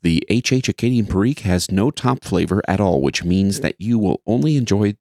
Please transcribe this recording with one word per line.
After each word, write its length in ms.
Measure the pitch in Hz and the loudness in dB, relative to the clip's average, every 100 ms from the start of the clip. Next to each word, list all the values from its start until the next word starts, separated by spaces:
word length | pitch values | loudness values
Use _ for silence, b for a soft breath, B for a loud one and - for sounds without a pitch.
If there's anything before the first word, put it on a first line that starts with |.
The 240 | 85 82 - | 2 0 0
H 240 | 113 - | -2 0
H 160 | 131 - | -2 -2
Acadian 380 | 95 117 127 104 | -2 0 0 0
Perique 360 | 95 107 151 | 0 0 0
has 300 | 104 90 - | -2 -2 0
no 180 | 92 117 | 0 0
top 360 | - 123 131 - | 0 -2 -2 -2
flavor 360 | 92 82 95 - | -2 0 0 0
at 140 | 95 | 0
all, 200 | 101 76 | 2 2
which 220 | 69 62 | 0 -2
means 380 | 85 90 98 98 | 0 2 2 0
that 140 | 78 - | -6 -6
you 180 | 101 117 | -2 0
will 240 | 101 - - | 0 -2 -2
only 320 | 117 147 147 | 0 2 0
enjoy 400 | 117 101 104 104 | 0 2 0 -2